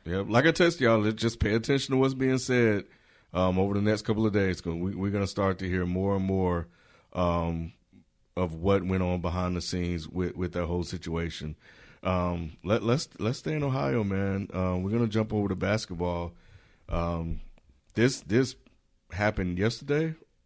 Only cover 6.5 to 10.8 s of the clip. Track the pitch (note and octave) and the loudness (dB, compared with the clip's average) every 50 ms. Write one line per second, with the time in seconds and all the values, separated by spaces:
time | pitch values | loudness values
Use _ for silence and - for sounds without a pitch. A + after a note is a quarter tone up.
6.5 | F2+ E2+ E2+ - - _ _ _ _ _ _ _ - - F2+ F2 E2+ F2 E2+ E2+ | 0 0 -2 -6 -12 _ _ _ _ _ _ _ -4 0 0 2 2 0 0 -2
7.5 | E2+ E2 E2 F2 - _ _ _ _ - _ _ _ _ _ _ _ - F#2 E2+ | -2 -4 -6 -8 -10 _ _ _ _ -20 _ _ _ _ _ _ _ -4 -4 -2
8.5 | D#2+ D#2+ E2 G2+ G2 G2 E2+ F#2 F#2+ F#2+ F#2 F2+ F2+ F2+ E2 F2+ E2+ F2+ F2+ F2+ | -4 -2 0 2 2 2 2 0 0 0 2 0 0 0 -2 -2 -2 -2 -2 -2
9.5 | F2+ F2 E2 - - F2+ F2 F2 F2 E2+ D#2 D#2+ - F2+ F2+ F2 - D2+ F2+ E2+ | -2 -2 -4 -4 -4 -2 -2 -2 -2 -4 -6 -6 -4 -4 -4 -4 -2 -4 -6 -4
10.5 | D#2+ F2 F2 D#2+ F2 F2+ | -2 -4 -2 0 -2 -2